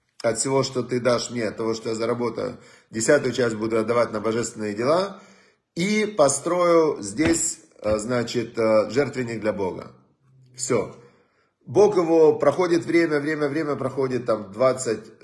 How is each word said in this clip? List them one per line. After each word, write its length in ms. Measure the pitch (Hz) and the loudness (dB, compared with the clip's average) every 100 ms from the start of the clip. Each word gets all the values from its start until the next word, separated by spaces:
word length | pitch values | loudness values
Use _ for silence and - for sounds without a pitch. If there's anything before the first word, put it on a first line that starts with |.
| _ - | _ -6
от 180 | 117 113 | -2 -2
всего, 240 | 135 135 | 0 0
что 200 | 131 127 | 0 -2
ты 160 | 117 123 | -4 -2
дашь 320 | 120 117 - | 0 0 -2
мне, 160 | 120 104 | -6 -6
от 100 | - | -4
того, 160 | 113 | -4
что 160 | 110 117 | -4 -6
я 60 | 113 | -4
заработаю, 640 | 117 120 120 113 101 - - - _ | -4 -2 -4 -4 -8 -10 -20 -20 _
десятую 420 | 110 113 147 127 | -4 2 2 2
часть 220 | 120 120 107 | 0 -2 -2
буду 240 | 110 113 | -2 -2
отдавать 320 | 110 120 113 | 0 0 0
на 80 | 107 | -2
божественные 540 | 110 113 110 110 107 | -2 -2 -4 -6 -6
дела, 480 | 104 123 175 196 196 - _ _ _ _ 165 | -4 0 0 -2 -8 -20 _ _ _ _ -4
и 300 | 196 214 214 | -2 0 0
построю 960 | - 139 - 170 180 175 165 156 - | 4 4 4 -2 0 4 4 4 0
здесь, 580 | 101 110 160 165 - - _ - | -6 -2 0 2 -2 -6 _ -8
э, 160 | 107 107 | -2 -2
значит, 600 | 113 123 113 120 110 117 | -2 -4 -2 -4 -6 0
э, 320 | 110 110 104 | 2 4 2
жертвенник 500 | 120 139 127 117 113 | 0 -2 -2 -6 -4
для 140 | 107 | -4
Бога». 400 | 98 92 73 - - _ _ _ _ _ - | -2 -4 -6 -14 -20 _ _ _ _ _ -10
Всё. 400 | - 117 87 - - _ _ _ _ _ - | -2 -2 -2 -10 -20 _ _ _ _ _ -2
Бог 320 | 147 208 180 | 4 4 4
его, 400 | 165 165 156 151 | 4 6 6 6
проходит 480 | 143 170 175 170 - | 4 2 2 0 2
время, 340 | 170 160 147 | 2 2 0
время, 300 | 147 151 147 | -2 -2 -2
время 260 | 151 147 123 | -4 -4 -4
проходит, 500 | 127 139 131 123 120 | -4 -2 -2 -2 -2
там, 260 | 107 98 | -4 -4
двадцать, 520 | 104 131 123 120 107 - - | 0 0 0 -2 -6 -8 -20